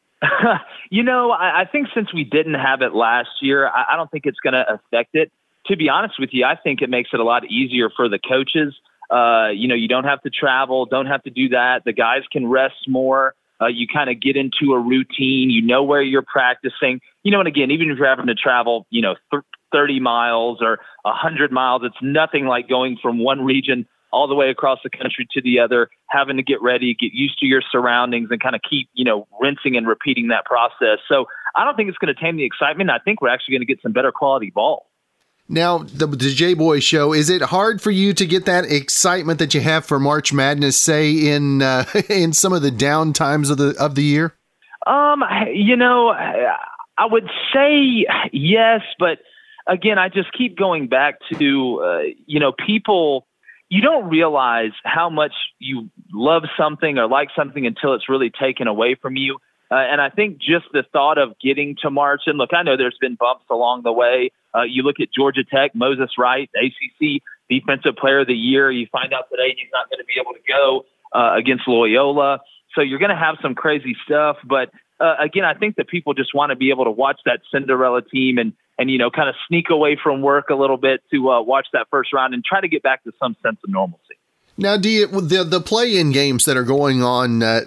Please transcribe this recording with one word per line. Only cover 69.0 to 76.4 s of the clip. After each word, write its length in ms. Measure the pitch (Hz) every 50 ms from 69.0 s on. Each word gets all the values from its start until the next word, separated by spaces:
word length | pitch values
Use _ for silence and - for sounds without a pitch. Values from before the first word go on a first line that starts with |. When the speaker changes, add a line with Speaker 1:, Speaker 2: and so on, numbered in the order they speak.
| 127 127
Speaker 1:
out 120 | 131 127 123 -
today 220 | 131 123 127 131 135
he's 140 | - - -
not 180 | 131 127 123 -
gonna 140 | 131 127 123
be 160 | - - 127
able 140 | 127 123 -
to 60 | - _
go, 380 | 135 135 139 139 135 131 131 - _ _ _ _ -
uh, 220 | - 123 117 113 90
against 300 | 113 117 131 131 120 -
Loyola. 720 | 131 120 117 117 107 110 131 143 143 143 147 139 139 139 127 - _ _ _ _ _ -
So 80 | 156
you're 180 | 143 135 135 139
gonna 180 | 190 208 180 160
have 180 | 165 156 156 -
some 140 | - 139 120
crazy 400 | - - 156 151 143 131 127 113 - -
stuff. 320 | - 147 147 151 151 143 - -
But, 260 | 127 139 131 127 - _ _ _ _ _ -
uh, 160 | 156 165 156 131
again, 260 | 151 151 - 196 185
I 100 | 160 151
think 200 | - 214 214 214
that 120 | - - -
people 260 | 175 175 - 147 139
just 200 | 135 131 - -
wanna 200 | 139